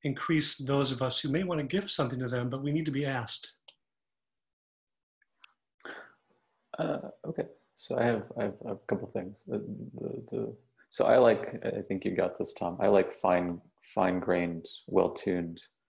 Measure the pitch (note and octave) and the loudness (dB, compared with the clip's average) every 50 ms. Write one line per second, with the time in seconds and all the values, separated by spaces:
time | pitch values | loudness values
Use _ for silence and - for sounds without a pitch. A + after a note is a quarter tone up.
0 | - D3+ C3+ - - - E3+ D#3 C#3+ - - - C#3 B2+ C#3 C#3 C#3+ B2+ C3 B2 | -4 -4 -4 -2 -2 0 2 4 4 2 2 0 -2 0 2 2 2 2 0 -2
1 | C3 B2+ B2+ - - D3+ C3+ E3 F#3+ F3+ E3+ D#3 C#3+ C3+ D#3+ F#3+ G3 - - - | -2 -2 -2 -2 -2 0 0 0 0 0 -2 -2 -2 -2 -2 -2 0 0 0 0
2 | D3+ B2 B2 B2 C3 A#2+ B2 B2 B2 B2+ C3 C3+ C#3 C#3+ C#3+ D#3 D#3+ D#3 C3+ C3+ | 0 0 -2 -4 -4 -2 -2 -2 -2 -2 -4 -4 -2 -2 -2 0 0 -2 -2 -2
3 | C#3+ C#3 C#3 B2 A2+ G#2+ - - - - - _ _ - - _ _ _ _ _ | -2 -2 -2 -4 -2 -2 -2 -2 -4 -10 -14 _ _ -20 -20 _ _ _ _ _
4 | _ _ _ _ _ _ _ _ _ _ _ _ _ _ _ _ _ _ _ _ | _ _ _ _ _ _ _ _ _ _ _ _ _ _ _ _ _ _ _ _
5 | _ _ _ _ _ _ _ _ _ - _ _ _ _ _ _ - - - - | _ _ _ _ _ _ _ _ _ -20 _ _ _ _ _ _ -16 -14 -14 -14
6 | - - _ _ _ _ _ _ _ _ _ _ _ _ - - D#3+ D#3+ D3+ - | -16 -20 _ _ _ _ _ _ _ _ _ _ _ _ -6 -4 -2 -2 -2 -4
7 | - - - _ - - - - - - - _ _ _ - - - - - B2 | -6 -10 -14 _ -8 -8 -4 -4 -4 -6 -6 _ _ _ -18 -14 -8 -2 0 2
8 | A#2 A#2+ A#2 G#2+ G2 - - - G#2+ G#2 G2+ - - A#2 G2+ - _ - A#2 - | 4 4 4 2 -2 -6 -6 -4 -2 -4 -4 -6 -8 -8 -8 -8 _ -2 -2 -2
9 | - G2 - - F2+ F#2 G#2 - - - - G#2 - - A2 - - - - - | -2 -4 -6 -6 -6 -6 -10 -14 -10 -6 -4 -4 -4 -6 -8 -10 -10 -12 -10 -8
10 | - - - - - - - B2 A2+ A2 - - _ _ _ _ _ _ - - | -8 -6 -8 -8 -10 -6 -6 -4 -4 -6 -8 -12 _ _ _ _ _ _ 0 2
11 | C3 - A#2 B2+ B2 A#2 A2 - - - - - - - - - G2 - G2 F#2+ | 6 8 8 8 8 8 6 4 2 -6 -8 -6 -4 -4 -4 -4 -4 -4 -4 -4
12 | - - F#2 F2+ F#2 F2+ - - - - - - F2+ F2 E2+ F#2 G2 G2+ G#2 G2 | -2 -2 0 0 0 0 0 -4 -6 -6 -6 -6 -4 -4 -2 2 4 6 6 6
13 | F#2 - - - - G2 F2+ F2+ F2 F2 F2 F2 - _ _ _ _ - - G#2 | 6 4 0 0 2 4 4 4 2 0 -4 -6 -10 _ _ _ _ -8 0 2
14 | F#2+ F#2 F2+ F2+ F2 - F2+ F2 F2 F2 E2+ E2 - - - - - - - F#2 | 2 2 2 0 0 0 0 2 2 0 -4 -6 -8 -12 -16 -16 -8 0 2 4
15 | F2+ F2+ - - - G2+ F#2 F2+ F2 E2+ E2 - - - _ _ _ | 4 4 2 -2 -2 -2 -2 -2 -2 -4 -8 -12 -16 -20 _ _ _